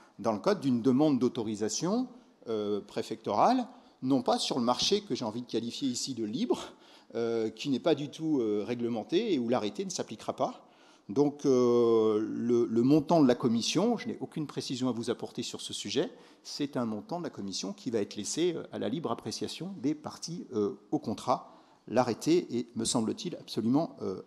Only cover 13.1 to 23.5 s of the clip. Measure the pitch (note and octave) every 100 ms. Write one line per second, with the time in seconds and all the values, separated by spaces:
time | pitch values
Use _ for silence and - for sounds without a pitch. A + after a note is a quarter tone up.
13.1 | F3 C3 A#2+ B2+ A#2 G#2+ D3 A3+ A3+ -
14.1 | - C3+ - D3 - - B2+ B2+ A2+ A#2
15.1 | A2 G#2+ - A2+ G#2+ - - G#2 A2 A3+
16.1 | - - - - - C#3 C#3 A#2 G#2+ G2+
17.1 | E3+ D3 - G2 F2+ F#3+ G3+ - A2+ G2+
18.1 | G#2+ G2 - F3+ D#3 G2+ A2 G#2 D3 C3
19.1 | A#2 A2+ - G#2 - F3 F#3 B2+ D3+ G#2
20.1 | - - F3 - A2 G2+ - - D3 -
21.1 | G2+ - B2+ - - _ _ - A2 B2
22.1 | G#2+ D3 F3 - A#2+ B2 A2+ A2+ B2 G#2+
23.1 | G#2 F3 C3 -